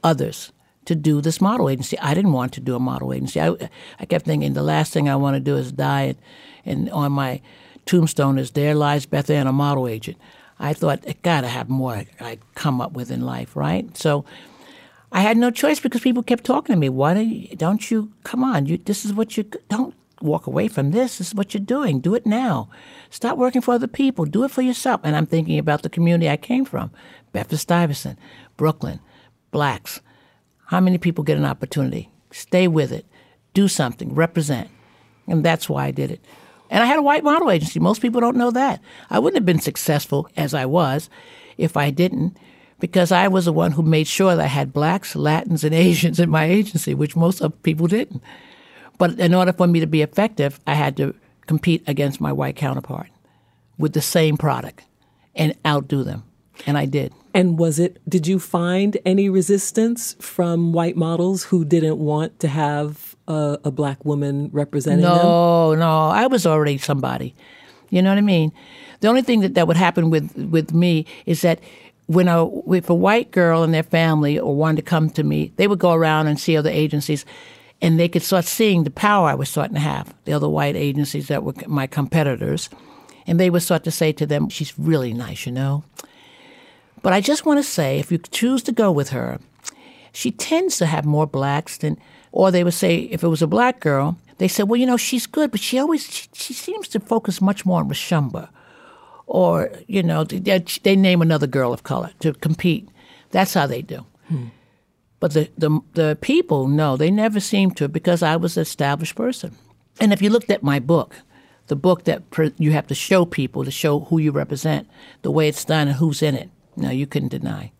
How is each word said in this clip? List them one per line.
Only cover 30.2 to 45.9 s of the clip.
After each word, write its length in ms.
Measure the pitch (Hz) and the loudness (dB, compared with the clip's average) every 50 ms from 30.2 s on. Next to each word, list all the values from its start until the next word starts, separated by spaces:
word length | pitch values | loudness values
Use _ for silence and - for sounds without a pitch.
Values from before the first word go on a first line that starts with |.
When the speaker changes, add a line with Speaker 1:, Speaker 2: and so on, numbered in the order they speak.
| _ _ _ _ _ _ _ _ _ | _ _ _ _ _ _ _ _ _
Speaker 1:
How 160 | - - 180 | -4 0 2
many 160 | 185 185 185 | 2 2 2
people 260 | 170 - 175 165 - 151 | 0 0 -2 -2 -2 -2
get 140 | 147 151 | -2 0
an 80 | 147 147 | 0 0
opportunity? 640 | 139 139 - - - - 151 135 127 - - - _ _ _ _ _ | -2 -2 -6 -8 -6 -4 -4 -2 -2 -4 -6 -10 _ _ _ _ _
Stay 360 | - - - _ - 180 185 | -20 -20 -8 _ 0 2 2
with 240 | 180 160 156 143 123 | 2 2 0 0 -2
it. 140 | - 156 - _ _ - _ _ _ _ _ _ _ | -6 -10 -12 _ _ -20 _ _ _ _ _ _ _
Do 160 | 190 202 190 | 2 2 2
something. 440 | - - 147 123 120 - - 127 131 | 2 0 -2 -2 -4 -8 -10 -6 -2
Represent. 540 | 147 165 165 170 170 156 143 139 117 - - - _ _ _ _ _ _ _ _ _ _ | 0 0 0 0 -4 -2 -2 -4 -4 -6 -12 -16 _ _ _ _ _ _ _ _ _ _
And 160 | - 180 160 151 | -2 -2 2 2
that's 240 | 165 165 - - - | 2 0 0 -2 -6
why 160 | 147 139 139 | -4 -4 -4
I 60 | 139 | -4
did 200 | 135 135 139 - | -4 -4 -6 -6
it. 80 | - - _ _ - - - - _ _ _ _ | -6 -12 _ _ -20 -20 -20 -20 _ _ _ _
And 140 | - 196 233 | 0 0 2
I 20 | |
had 140 | 240 285 311 | 2 2 2
a 20 | |
white 220 | 294 285 294 302 320 | 2 2 2 2 2
model 260 | 294 294 330 349 269 | 2 2 2 2 2
agency. 300 | 190 165 151 160 - 160 | 2 2 0 -2 -2 0
Most 220 | 160 185 214 214 | 0 0 0 0
people 180 | - 240 226 247 | -2 -2 0 2
don't 160 | 233 240 254 | 0 2 2
know 160 | 247 240 247 | 2 0 0
that. 300 | 226 247 262 277 - - _ - - - - - | 0 0 0 0 -2 -4 _ -20 -20 -20 -12 -4
I 100 | - 214 | -2 0
wouldn't 180 | 247 330 392 320 | 2 2 2 2
have 60 | 214 | 2
been 160 | 175 175 156 | 2 2 2
successful 640 | - 160 - - - - 151 143 - - - 143 165 - _ | 0 -2 -6 -4 -2 0 0 0 0 -2 -2 -4 -4 -4 _
as 180 | - 156 139 139 | -6 -4 -2 -2
I 120 | 147 131 | -2 -2
was 440 | 131 143 175 165 135 131 151 - - - - - - - - - - - | 0 2 2 2 2 0 -4 -6 -8 -20 -20 -20 -20 -20 -20 -20 -20 -6
if 200 | - - 165 - | -4 -4 -2 0
I 120 | 151 143 143 | 0 0 0
didn't, 460 | 143 147 175 180 - - 151 180 - - - - - _ - _ _ _ | 2 2 0 0 0 -2 -4 -4 -6 -10 -20 -20 -20 _ -20 _ _ _
because 320 | - 175 - 185 180 170 190 | -8 0 2 2 2 4 4
I 160 | 175 190 202 | 4 4 4
was 160 | 185 185 175 | 2 2 2
the 80 | 175 156 | 2 2
one 180 | 156 165 175 | 2 2 2
who 100 | 147 151 | 2 2
made 260 | 165 156 160 156 156 | 2 2 4 2 2
sure 280 | - - - 190 190 175 | 0 0 2 2 4 4
that 80 | 165 156 | 2 0
I 40 | |
had 260 | 143 131 143 143 135 131 | 0 0 -2 -4 -2 -2
blacks, 420 | 143 147 160 180 202 - - - | -2 0 0 0 -2 -4 -8 -6
Latins, 480 | 151 143 147 156 165 - 220 170 151 151 | -2 0 0 0 0 0 -2 -4 -2 0
and 100 | 156 160 | 0 2
<laughs> 120 | 165 175 | 4 4
Asians 300 | 185 | 4